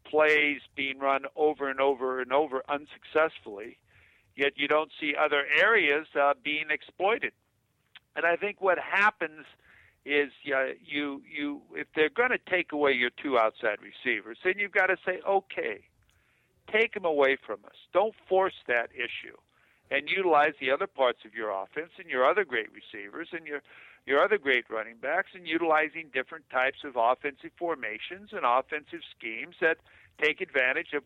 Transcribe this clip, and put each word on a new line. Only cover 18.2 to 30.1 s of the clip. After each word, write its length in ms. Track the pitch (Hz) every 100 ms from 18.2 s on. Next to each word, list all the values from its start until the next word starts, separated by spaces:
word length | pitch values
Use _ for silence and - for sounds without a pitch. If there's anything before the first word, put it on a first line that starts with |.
| -
force 260 | 190 185 - -
that 220 | 120 117
issue, 420 | 131 117 - 117 110 _ _ _ _ _
and 180 | 139 151
utilize 460 | 185 185 147 151 143
the 100 | 131
other 160 | 143 196
parts 380 | - 127 117
of 100 | 110
your 160 | 110 107
offense 420 | 95 95 151 170 -
and 100 | 170
your 160 | 131
other 200 | 135 185
great 240 | 180 117 104
receivers 560 | 104 - 107 101 143 170
and 140 | 165 160
your, 160 | 143 - - - - -
your 160 | 139
other 160 | 190 208
great 320 | 139 123 -
running 260 | 110 110 117
backs, 340 | 127 175 196
and 140 | 185 170
utilizing 600 | 165 170 156 156 160 151
different 360 | 131 127 160 -
types 340 | 131 131 -
of 100 | 147 123
offensive 560 | 117 127 143 135 165 -
formations 720 | 170 147 110 107 - 185 208
and 120 | 202
offensive 580 | 127 123 - 151 143 165 - -
schemes 400 | 117 113 156 -
that 180 | 165 160 _ _ _